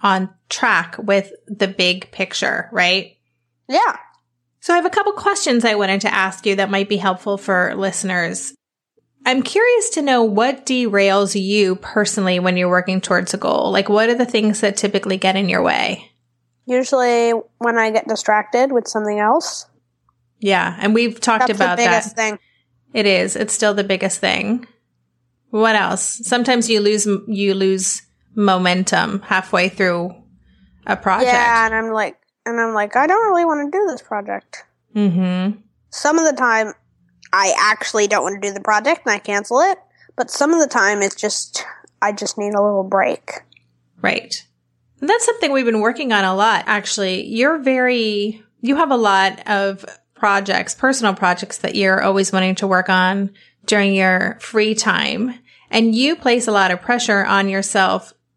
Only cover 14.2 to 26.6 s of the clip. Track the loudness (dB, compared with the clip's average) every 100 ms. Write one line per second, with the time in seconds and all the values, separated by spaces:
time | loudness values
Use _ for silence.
14.2 | 0 0 0 2 0 0 0 0 -2 -2
15.2 | 0 0 0 0 2 0 -2 -4 -12 _
16.2 | _ _ _ _ -2 -2 0 0 2 2
17.2 | 2 0 -4 -6 -2 0 2 0 -2 -6
18.2 | 0 0 2 0 2 0 -2 -4 -2 0
19.2 | 2 2 0 -10 -14 _ _ _ _ _
20.2 | _ _ 0 2 0 -2 0 2 0 -2
21.2 | 0 2 2 0 0 2 2 2 -2 -4
22.2 | -4 -4 _ _ _ _ _ -2 2 2
23.2 | 0 -4 -4 0 0 0 0 -2 -2 -2
24.2 | -2 -2 -2 -4 -6 _ _ _ _ _
25.2 | _ _ _ 0 2 2 0 -2 -6 -8
26.2 | -4 -2 0 0